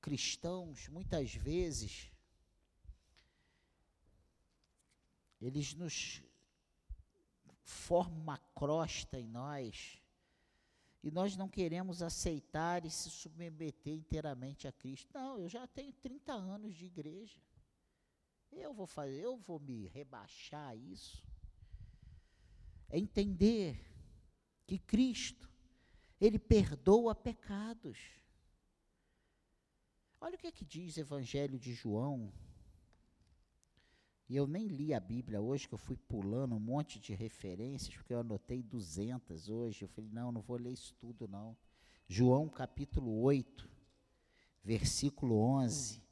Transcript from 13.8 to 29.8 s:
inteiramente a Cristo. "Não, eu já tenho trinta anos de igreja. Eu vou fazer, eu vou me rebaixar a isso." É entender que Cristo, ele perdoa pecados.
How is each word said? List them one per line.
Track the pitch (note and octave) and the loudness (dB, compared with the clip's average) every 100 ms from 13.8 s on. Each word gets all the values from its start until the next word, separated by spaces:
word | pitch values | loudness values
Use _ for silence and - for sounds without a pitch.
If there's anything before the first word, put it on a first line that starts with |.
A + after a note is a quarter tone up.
| - | -6
inteiramente | D#3 D#3 D#3+ D#3 C3 B2+ D3 C#3+ | -6 -4 -4 -2 -6 -8 -8 -10
a | |
Cristo. | - B2+ C3+ - | -10 -10 -12 -12
"Não, | C#4+ C4 C4 | -10 -8 -6
eu | F3 | -6
já | A3 B3 | -8 -10
tenho | - C#4 | -12 -12
trinta | C4 C4 C4+ - | -10 -12 -10 -6
anos | B3+ F#3 G3+ G#3+ E3 | -6 -4 -6 -8 -10
de | F3+ | -12
igreja. | F3 D3 E3+ G#3+ - _ - - _ _ _ _ _ _ _ _ | -10 -10 -10 -14 -20 _ -20 -20 _ _ _ _ _ _ _ _
Eu | C#4 D4+ | -12 -10
vou | A#3 F#3 | -8 -10
fazer, | - C#3+ C3+ | -6 -6 -4
eu | G#3+ B3+ | -4 -6
vou | G3+ E3 | -8 -10
me | D3 A#2+ F#2+ | -8 -8 -8
rebaixar | A#2 C#3 B2+ G2 - - D3 C#3+ | -12 -14 -14 -16 -18 -12 -10 -10
a | A2+ | -12
isso." | C3 G2 - - - - - - - - - - - - - _ - - - - - | -12 -14 -14 -16 -14 -16 -16 -18 -16 -14 -14 -18 -20 -20 -20 _ -20 -20 -18 -18 -2
É | - | -2
entender | G#3 - G3+ F#3 G3+ A3+ F#3 B2 - - - - - _ _ _ - | 0 2 2 6 6 6 2 -4 -10 -18 -18 -20 -20 _ _ _ -6
que | F#3+ | -6
Cristo, | - A3 C4 A3+ - - - - - _ _ - - - | 2 6 6 4 -4 -8 -18 -20 -20 _ _ -20 -20 6
ele | G#3 G#3+ | 6 6
perdoa | - A3 F#3 C#3+ - G#3 A#3 G#3+ | 8 10 10 6 10 10 10 2
pecados. | - - - G3+ G#3+ A#3 D#3+ G#2 - - _ _ _ _ _ _ _ _ _ _ _ _ _ _ _ _ | -2 -6 -6 -4 -4 -6 -10 -10 -14 -20 _ _ _ _ _ _ _ _ _ _ _ _ _ _ _ _